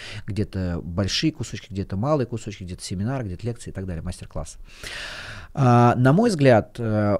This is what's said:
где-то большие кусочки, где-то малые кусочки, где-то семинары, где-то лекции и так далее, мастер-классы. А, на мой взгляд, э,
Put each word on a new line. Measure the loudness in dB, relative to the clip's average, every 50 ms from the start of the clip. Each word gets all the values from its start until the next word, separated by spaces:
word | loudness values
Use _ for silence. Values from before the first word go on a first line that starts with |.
| -12 -14 -14 -10 -10
где-то | -6 -4 -4 -4 -4 -4 -4 -4 -2 -4 -4 -6
большие | -4 -2 -2 -2 0 0 0 0 -2
кусочки, | -2 -4 -8 -10 -10 -12 -12 -8
где-то | -8 -6 -6 -4 -4
малые | -2 0 0 0 0 0
кусочки, | -2 -4 -8 -8 -10 -10 -10 -12
где-то | -12 -12 -12 -10
семинары, | -8 -6 -4 -2 -2 -4 -4 -6
где-то | -8 -8 -6 -6
лекции | -8 -8 -8 -10 -12
и |
так | -10 -8 -8
далее, | -6 -8 -6
мастер-классы. | -6 -8 -10 -10 -14 -12 -10 -10 -10 -10 -12 -16 -18 -20 -18 -16 -14 -14 -12 -12 -12 -12 -12 -12 -14 -14 -14 -14 -16 -10 -2
А, | 2 4 6 6 8 6 6 6
на | 6 6 6
мой | 6 6 4 2
взгляд, | 2 4 6 8 8 8 6 2 -4 -6
э, | -2 0 0 2 2 2 2